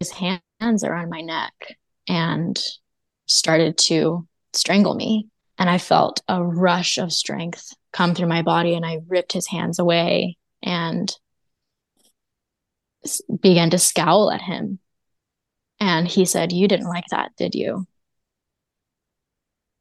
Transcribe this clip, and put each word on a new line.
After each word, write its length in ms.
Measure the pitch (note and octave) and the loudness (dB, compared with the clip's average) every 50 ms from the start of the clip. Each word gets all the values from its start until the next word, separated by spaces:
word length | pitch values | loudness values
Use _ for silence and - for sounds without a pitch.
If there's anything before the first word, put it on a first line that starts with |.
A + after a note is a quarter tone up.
his 100 | E3+ - | -10 -10
hands 720 | - - F#3 F3+ F#3+ F3+ - _ _ - A3 A#3 A3 G3 - | -8 -6 -6 -4 -6 -6 -10 _ _ -6 -2 0 0 0 0
around 280 | - E3 F3 E3+ E3+ | -2 -4 -6 -6 -6
my 100 | E3+ D#3+ | -8 -8
neck 320 | E3 E3 D#3+ D#3+ - - - _ - - - - _ _ _ _ _ - | -8 -6 -6 -6 -6 -8 -10 _ -20 -20 -20 -20 _ _ _ _ _ -4
and 500 | F3+ E3 E3 E3 D#3 D#3 E3+ - - - - - - - _ _ _ _ _ _ _ _ _ | -2 0 0 0 0 -2 -2 -2 -4 -4 -6 -8 -10 -14 _ _ _ _ _ _ _ _ _
started 500 | - - - - E3 D#3+ D#3+ E3 D#3 E3 | 0 2 2 4 4 4 4 4 2 2
to 500 | - - - E3+ D#3 D#3 D#3+ E3 F3 E3+ - _ _ _ _ - | 0 0 2 2 2 2 2 0 -2 -6 -10 _ _ _ _ -4
strangle 400 | - - - F#3 G3+ G3+ D#3+ - | -2 0 2 4 4 4 4 2
me. 340 | - - - A3 G#3+ G#3 - _ _ _ _ _ - | 0 -2 -2 -2 -2 -2 -6 _ _ _ _ _ 0
And 100 | F3+ F3 | 2 2
I 100 | F3 F#3 | 2 2
felt 440 | - - E3 D3+ - - - - - - | 2 4 4 4 4 2 0 -4 -4 -4
a 140 | F#3 F3+ F3 | -2 -2 -2
rush 560 | F3 E3 E3+ F#3 F3+ F3 F#3 F3 - - - | -2 0 2 2 2 2 2 0 -2 -2 -4
of 140 | - E3 - | -4 -4 -4
strength 640 | - - - C#3+ C3+ - F3 - - - - - - _ _ - | -4 -4 -4 -6 -6 -6 -8 -10 -12 -16 -20 -20 -20 _ _ -4
come 220 | - F3+ F3 E3+ | 0 0 0 0
through 140 | E3+ F3 E3+ | 0 0 0
my 140 | E3 E3+ E3 | 0 0 0
body, 320 | E3+ E3 E3+ E3+ E3+ E3+ | 2 2 2 2 0 0
and 120 | E3 E3 | -2 -2
I 140 | E3 E3 D#3+ E3 E3+ | -6 -8 -8 -6 -2
ripped 240 | F#3 F3+ F3 - - | -2 -2 -2 -2 -4
his 160 | F#3 - - | -6 -6 -6
hands 320 | F#3 E3+ F3 E3+ E3 - | -6 -4 -4 -4 -2 0
away 580 | F3 F3 E3+ E3+ E3+ - - - - F3+ F3 - _ _ _ _ - | 2 2 4 2 2 2 2 0 0 -2 -6 -10 _ _ _ _ -6
and 500 | - F3+ E3+ E3 E3 E3 F3 F3 G3 - - _ _ _ _ _ _ _ _ _ _ _ _ _ _ _ _ _ _ _ _ _ _ _ _ _ _ _ _ _ _ _ _ _ _ _ _ - | -6 -4 -4 -4 -4 -4 -4 -4 -6 -8 -10 _ _ _ _ _ _ _ _ _ _ _ _ _ _ _ _ _ _ _ _ _ _ _ _ _ _ _ _ _ _ _ _ _ _ _ _ -10
s-, 160 | - - - - - B3 E3+ | -8 -8 -8 -6 -6 -4 2
began 300 | - F#3+ F3+ E3+ E3+ E3 | 4 6 6 6 4 4
to 80 | F3+ F#3 | 4 2
scowl 520 | - - - F3 E3 E3 E3+ G#3 G#3+ - | 2 2 2 2 2 4 4 4 4 2
at 100 | - - | 0 -2
him. 380 | - F#3 - - - G3+ G3 - _ _ _ _ _ _ _ _ _ _ _ _ _ _ _ _ _ _ _ - | -6 -8 -8 -8 -8 -8 -10 -12 _ _ _ _ _ _ _ _ _ _ _ _ _ _ _ _ _ _ _ -2
And 260 | G#3+ F#3 E3+ D#3+ F3 | 0 2 2 2 2
he 180 | F3 - G3+ F3+ | 2 2 2 2
said, 260 | F3+ - F3+ E3 E3+ F3 | 4 2 0 0 0 2
"You 160 | F3 G3 G3+ | 2 2 2
didn't 200 | G3 - - E3+ | 2 0 -2 -4
like 180 | F3 F3 - - | -8 -8 -8 -4
that, 220 | - - - - - | -2 -2 -2 -4 -4
did 200 | - - - - | -6 -4 -4 -4
you?" 300 | - - - - - F#3 - _ _ _ _ _ _ _ _ _ _ _ _ _ _ _ _ _ _ _ _ _ _ _ _ _ _ _ _ _ _ _ _ _ _ _ _ _ _ | -4 -4 -4 -4 -6 -8 -10 _ _ _ _ _ _ _ _ _ _ _ _ _ _ _ _ _ _ _ _ _ _ _ _ _ _ _ _ _ _ _ _ _ _ _ _ _ _